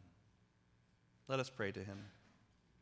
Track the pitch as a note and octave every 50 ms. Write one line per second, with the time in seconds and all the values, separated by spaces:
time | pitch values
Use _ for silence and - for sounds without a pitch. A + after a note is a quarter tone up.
0 | - - - - - - - - - - _ _ _ _ - - - - - _
1 | _ _ _ - - - C3+ C3 B2+ C3 - - G#2+ G2 G2 G2+ F#2+ G2+ G2 G2+
2 | G#2 G2+ - - - - - - - - - - - - - -